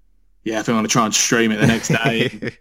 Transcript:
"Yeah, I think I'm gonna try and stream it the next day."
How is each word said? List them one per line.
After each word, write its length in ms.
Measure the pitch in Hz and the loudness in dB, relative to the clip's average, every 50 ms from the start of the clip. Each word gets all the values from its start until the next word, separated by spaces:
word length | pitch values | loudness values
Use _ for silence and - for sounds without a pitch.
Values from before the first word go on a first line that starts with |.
| _ _ _ _ _ _ _ _ _ | _ _ _ _ _ _ _ _ _
"Yeah, 120 | 107 110 110 | -6 -6 -4
I 40 | 101 | -2
think 60 | - | -2
I'm 60 | 120 110 | -2 -2
gonna 100 | 107 107 | -2 0
try 180 | - 127 113 | 0 0 0
and 80 | 107 98 | 2 2
stream 380 | - - - 131 117 113 110 | 0 0 2 2 2 2 2
it 60 | 110 104 | 2 2
the 80 | 107 117 | 2 2
next 200 | 113 110 - - | 2 2 0 -2
day." 640 | 160 113 113 120 117 113 123 120 113 107 - 117 - - | -2 0 0 0 0 0 -2 -2 -4 -6 -10 -12 -12 -12